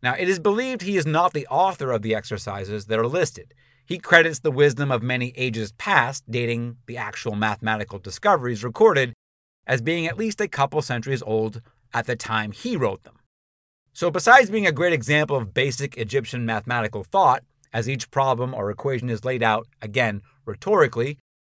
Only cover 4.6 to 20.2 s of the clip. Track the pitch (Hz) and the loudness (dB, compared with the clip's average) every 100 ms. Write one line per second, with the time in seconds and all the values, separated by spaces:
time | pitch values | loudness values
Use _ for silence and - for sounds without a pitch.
4.6 | 147 123 143 127 120 127 123 123 127 113 | 4 4 0 0 0 -2 -4 -4 -4 -4
5.6 | 107 - - 190 120 139 - 120 120 117 | -6 -8 2 4 4 -2 -6 -4 -2 -4
6.6 | 120 120 - 120 107 - - 104 107 101 | -6 -10 -14 -12 -10 -8 -6 -2 -2 -2
7.6 | 110 110 104 101 95 - 208 180 123 113 | -2 -4 -4 -10 -12 -2 2 2 2 -4
8.6 | 117 117 220 156 127 117 _ _ _ _ | -6 4 6 6 0 -4 _ _ _ _
9.6 | - 127 120 170 165 170 220 208 208 - | -4 -2 0 -2 -2 -2 -4 -2 -6 0
10.6 | 139 151 143 120 113 135 107 110 110 110 | 0 0 -2 -4 -4 -6 -2 0 0 -6
11.6 | - _ _ 120 117 120 - 110 107 101 | -18 _ _ -4 -2 -4 -2 -4 -4 -6
12.6 | 240 220 120 95 - _ _ _ _ _ | -6 0 -2 -2 -12 _ _ _ _ _
13.6 | _ _ _ - 175 165 202 254 226 214 | _ _ _ -4 -2 0 6 8 8 2
14.6 | 196 147 175 165 110 151 151 139 107 110 | 0 2 0 0 0 0 2 -2 -2 -2
15.6 | 135 127 143 131 107 135 113 127 113 110 | -2 -2 -8 -6 -2 -2 -2 -6 -4 -4
16.6 | 107 123 110 107 95 196 170 127 _ _ | -2 -4 -2 -6 -2 4 4 4 _ _
17.6 | _ 117 117 135 - - 135 123 123 127 | _ -6 -4 -4 -4 0 2 2 -2 -4
18.6 | 101 104 139 127 123 113 123 127 113 107 | -6 -4 -4 -4 -4 -4 -4 0 2 0
19.6 | - _ 110 107 120 101 | -2 _ -6 -2 0 -2